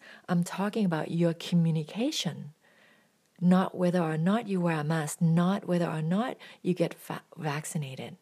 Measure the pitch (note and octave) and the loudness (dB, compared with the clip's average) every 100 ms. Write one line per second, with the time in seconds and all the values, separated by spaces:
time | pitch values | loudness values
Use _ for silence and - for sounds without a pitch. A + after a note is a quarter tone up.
0 | - - - F3 F3 - G3+ A3+ F#3+ D#3+ | -16 -18 -2 0 0 -2 -2 0 0 0
1 | - E3 E3+ E3 - F3 E3 D#3+ D3+ G3 | -2 0 2 0 0 2 2 0 -4 -4
2 | C4 D#4 D#3+ C#3 D3 - _ _ _ _ | -2 -2 -6 -6 -12 -18 _ _ _ _
3 | _ _ _ - F3 F#3 - - F3+ F3+ | _ _ _ 0 4 4 4 0 2 2
4 | D#3+ D#3 E3+ A3 A3 F#3+ F3 D#3+ D3 D#3+ | 0 0 2 0 0 0 2 0 0 0
5 | D3+ - E3+ E3 F3 G3+ - F3 E3+ D#3 | -2 0 4 4 4 2 0 0 0 -2
6 | D#3 F#3+ B3+ - - - - F3 F3 - | -2 0 -2 -6 -14 -6 -2 0 -2 -4
7 | - D#3 - - D3+ D3 D#3 D#3+ C#3 C3 | -12 -12 -12 -8 -6 -4 -6 -6 -6 -8
8 | A#2+ E3+ | -12 -14